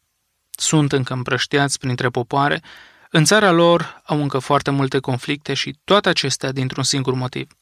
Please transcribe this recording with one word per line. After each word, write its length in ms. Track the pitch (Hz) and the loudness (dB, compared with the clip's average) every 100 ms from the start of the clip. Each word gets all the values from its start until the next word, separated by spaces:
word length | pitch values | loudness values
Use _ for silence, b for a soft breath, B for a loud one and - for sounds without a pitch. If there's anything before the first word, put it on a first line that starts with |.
| _ _ _ _ _ | _ _ _ _ _
Sunt 420 | - - 160 143 | -6 0 2 2
încă 220 | 139 127 | 0 -2
împrăștiați 680 | 127 123 123 - 147 143 - | -6 -2 -2 0 0 0 -2
printre 300 | 131 123 131 | -4 -2 -2
popoare, 520 | 127 120 139 143 165 B B B B B | -2 -2 0 0 -2 B B B B B
în 160 | 165 151 | 2 4
țara 260 | 214 208 | 4 4
lor 500 | 170 170 170 165 - - | 4 4 4 0 -12 -4
au 160 | 151 | -2
încă 180 | 143 135 | 0 -2
foarte 320 | - 139 - | 0 0 2
multe 280 | 139 135 139 | 0 0 -2
conflicte 540 | 135 123 - 143 - | -2 -4 -4 -6 -4
și 260 | 135 - 139 | -6 -6 -8
toate 260 | - 202 190 | 2 2 4
acestea 420 | 165 139 - 135 | 0 -2 -4 -4
dintr-un 320 | 135 131 - | -4 -4 -4
singur 300 | 127 143 135 | -2 -2 -2
motiv: 340 | 127 123 135 131 _ | -2 -4 -6 -10 _